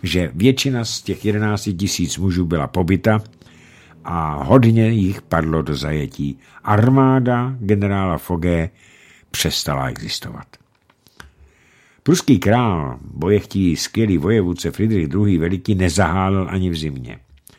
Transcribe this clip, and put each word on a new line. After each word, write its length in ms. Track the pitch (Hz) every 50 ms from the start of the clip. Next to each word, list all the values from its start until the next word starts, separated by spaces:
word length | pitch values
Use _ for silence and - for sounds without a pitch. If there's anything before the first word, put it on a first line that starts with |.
| -
že 280 | 90 80 90 87 67 62
většina 520 | 82 104 131 135 135 - 139 127 120 113
z 160 | - - -
těch 240 | - - 92 - -
jedenácti 480 | 107 104 107 107 107 104 101 - 104 92
tisíc 440 | 82 101 95 - - 90 76 -
mužů 280 | - 92 95 87 90 90
byla 220 | 80 85 80 69
pobyta 540 | - - 92 90 82 98 - - 113 107 107 - - - _ - - - - - - - - - - - - -
a 400 | 80 85 85 80 76 76 71 67
hodně 460 | 67 131 135 117 113 113 113 113 110
jich 320 | 117 110 95 92 101 -
padlo 400 | - - 82 82 78 80 80 80
do 140 | 73 76 73
zajetí. 640 | 65 71 73 78 76 69 65 - - 73 69 67 - _ _ - - -
Armáda 920 | 107 104 104 107 127 135 135 135 131 131 131 123 123 123 120 120 127 131 123
generála 580 | 104 98 107 101 101 101 98 98 95 92 82
Fogé 520 | 73 - - 90 82 82 90 87 82 82 - _ _ _ _ _ - - - - _ _ _
přestala 560 | - - - - - - - 76 71 67 67
existovat. 600 | 64 60 - 55 55 - - - - 57 - - _ - _ _ _ _ _ _ _ _ _ _ _ _ - - - _ _ - _ _ _ _ _ _ _ _ _ _ _ -
Pruský 360 | - 175 175 - - 127 92
král, 580 | - 98 110 123 123 110 92 82 73 65 62 64 - - -
bojechtí 640 | 69 78 92 104 101 - - - 101 95 87 78
skvělý 420 | - - - - 107 113 107 92
vojevůdce 540 | 78 71 95 117 110 92 87 87 82 - 82
Friedrich 360 | - - 104 113 110 95 80
druhý 300 | 73 71 101 104 104 92
Veliký, 380 | 80 80 85 98 87 - - 104
nezahálel 720 | 92 95 87 76 101 95 80 87 95 95 95 98 98 92 73
ani 200 | 85 95 92 90
v 60 | 85
zimě. 440 | 78 78 78 69 65 60 57 55 - _ _ - _ _ - -